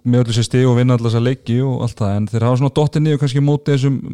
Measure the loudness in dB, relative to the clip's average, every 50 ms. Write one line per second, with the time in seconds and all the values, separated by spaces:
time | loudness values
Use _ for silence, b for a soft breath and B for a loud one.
0 | -2 0 2 2 2 2 0 -2 -2 0 2 2 2 4 4 2 2 2 2 0
1 | 0 0 -2 0 0 -2 -2 -4 -4 -4 -2 -2 -2 -2 -2 -4 -4 -6 -4 -4
2 | -4 -2 -2 -2 -2 -2 -2 -2 0 0 2 2 0 0 0 0 0 0 0 0
3 | 0 0 0 0 -2 -2 0 0 0 0 0 0 0 0 0 0 0 0 -2 -2
4 | -6 -8